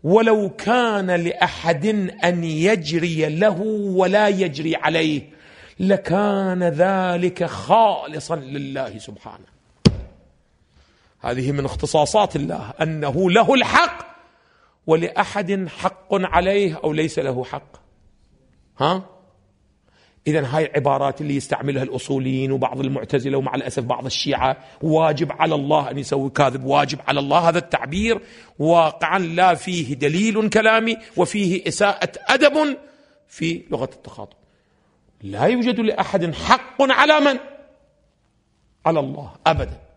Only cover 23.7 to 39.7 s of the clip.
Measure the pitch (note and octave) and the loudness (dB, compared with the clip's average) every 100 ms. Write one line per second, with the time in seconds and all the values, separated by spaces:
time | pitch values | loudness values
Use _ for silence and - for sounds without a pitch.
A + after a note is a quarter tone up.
23.7 | C3 B2 B2 B2+ - C#3 C3 C3 C3+ - | -6 -4 -4 -4 -6 -4 0 0 -2 -8
24.7 | - D#3+ D#3 D#3+ D3 D#3+ - D#3+ D3+ C#3 | -8 0 2 2 0 -4 -2 -2 0 0
25.7 | D3+ C#3 C3+ C#3 C#3 C3+ C3+ C#3 C3 C3 | 0 0 -6 -4 -2 -2 2 0 0 0
26.7 | C#3 C#3+ D3 - C#3+ C#3+ D#3 E3+ E3+ E3+ | 2 2 -4 -2 -2 2 4 4 2 0
27.7 | D3 B2+ E3 A3 A3 - - - _ D3+ | -4 -4 -4 -2 -2 -6 -20 -20 _ 2
28.7 | E3+ D#3+ D3 D#3 F#3 E3+ E3 F#3 E3+ - | 4 4 2 -2 0 0 2 4 4 -2
29.7 | F3+ C#3+ C#3 C#3+ D#3+ A3 G#3+ G#3+ G#3+ A3 | -6 -6 -2 -2 0 0 0 2 4 4
30.7 | A3 A3+ A3+ - - F3 G#3 G3 F3+ - | 4 2 -4 -8 -2 -2 0 0 0 -2
31.7 | - G#3 - F3+ - - C4 D4 C#4+ D4+ | 0 0 0 -4 -6 -2 4 4 4 0
32.7 | C4 - _ _ _ _ - E3 E3 - | -2 -12 _ _ _ _ -8 -6 -6 -6
33.7 | C3 C3 - - - G#2 _ _ _ _ | -8 -8 -10 -20 -18 -20 _ _ _ _
34.7 | _ _ _ _ _ G2 G2+ D3 B3 A#3+ | _ _ _ _ _ -14 -2 0 2 0
35.7 | A3 A3 - F#3+ G3 E3+ D3+ - B3 - | 0 -2 0 0 0 -2 -4 2 2 2
36.7 | - C4+ C4 D4+ D4+ C#4+ C4 - - - | 0 2 4 6 6 4 0 -6 -20 -20
37.7 | _ _ _ _ _ _ _ _ _ _ | _ _ _ _ _ _ _ _ _ _
38.7 | _ - D#3+ C3+ D3 C#3 - - D#3 C3 | _ -2 -2 -2 -8 -14 -2 0 0 -2